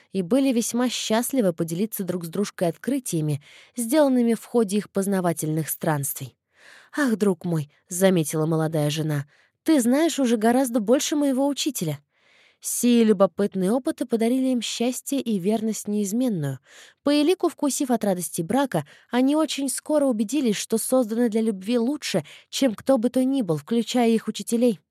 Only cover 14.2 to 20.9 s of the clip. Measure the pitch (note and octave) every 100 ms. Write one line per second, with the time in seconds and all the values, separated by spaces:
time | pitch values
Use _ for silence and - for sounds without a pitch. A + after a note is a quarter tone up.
14.2 | A3+ C4 C4 B3+ G#3+ - A#3 B3+ - C#4
15.2 | A#3+ G3+ F3 A3+ A3 G#3 - G#3 G3+ A3
16.2 | B3+ F#3+ C#3+ C3 _ - - _ - D4
17.2 | D4 F#4 F4 - C#4+ - C#4+ A#3 G3+ F3+
18.2 | E3+ - E3 B3 C#4 E3+ D3 - _ A#3+
19.2 | C4 D4+ D#4 - C#4 - - D4+ C#4 A3
20.2 | A3 D4 B3+ G3 - A3+ -